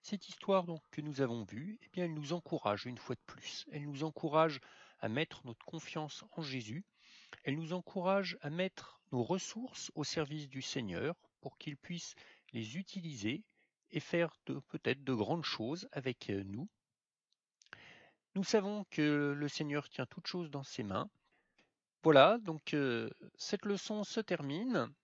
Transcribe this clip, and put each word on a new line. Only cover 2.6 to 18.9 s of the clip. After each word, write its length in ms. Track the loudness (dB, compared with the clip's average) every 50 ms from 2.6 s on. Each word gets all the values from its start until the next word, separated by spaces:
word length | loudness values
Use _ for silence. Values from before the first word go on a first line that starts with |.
| 2 2 2 2 -2
une 120 | -8 -8
fois 180 | -10 -6 -6 -6
de 60 | -6 _
plus. 400 | -18 -18 -14 -12 -10 -10 -10 -12 -8 -8
Elle 100 | -6 -6
nous 220 | -6 -4 -2 -2
encourage 560 | -4 -2 -2 -2 4 6 6 6 6 4 -2 -10 -16 -20 -20 -20 -20 -12 _
à 80 | -4 0
mettre 360 | 0 0 -2 -2 -6 -14 -12
notre 200 | -12 -12 _ -12
confiance 580 | -10 -10 -10 -8 -6 -6 -6 -6 -6 -8 -14 -16 -12
en 100 | -8 -8
Jésus. 440 | -6 -4 -4 -6 -6 -6 -8 -8 -8 _ _ _ -20 -20 -20 -20 -20 -20 -20 -6 _
Elle 140 | -2 -2
nous 160 | -2 -2 -4 -4
encourage 640 | -6 -6 -4 -4 0 2 4 4 4 2 0 -6 -6
à 80 | -6 -4
mettre 520 | -2 0 -2 -2 _ -8 -16 -16 -20 _ _ _
nos 100 | -2 -2
ressources 720 | 2 2 0 0 0 -6 -8 -8 -10 -8 -10 -10 -12 -10 -6
au 100 | -6 -4
service 420 | -2 -2 -2 -2 -2 -4 -8 -8
du 140 | -8 -8 -8
Seigneur 540 | -6 -4 -4 -2 -2 -2 -2 -2 -2 -2 -4 _ _ _ _ _
pour 160 | -14 -14 -12
qu'il 180 | _ -10 -10 -10
puisse 400 | -10 -10 -10 -8 -8 -8 -10 -14 -16 -20 -20 -20 -20 _ -8 -6
les 240 | -6 -6 -4 -6
utiliser 680 | -8 -8 -6 -8 -8 -8 -6 -8 -4 -2 -2 -2 -2 -6 _ _ _ _ _ _ _ _ _
et 80 | -6 -6
faire 340 | -2 2 2 2 2 2 -2 _ _
de, 140 | -8 -8 -8 -8 _
peut-être 340 | -10 -2 0 0 0 0 0
de 100 | -2 2
grandes 300 | 2 2 2 2 0 0
choses 460 | -4 -2 -2 -2 -2 -2 -4 -6 -8
avec, 380 | -8 -4 -4 -4 -4 _ -4 -4
euh, 140 | -2 -2 -2
nous. 240 | -4 -6 -6 -8 -8 _ _ _ _ _ _ _ _ _ _ _ _ _ _ _ _ _ _ -20 -20 -20 -18 -18 -20 -20 -20 -20 -20 _ _ _ _ _
Nous 100 | -4 0
savons 400 | 4 4 4 4 2 -4 -6 -8 _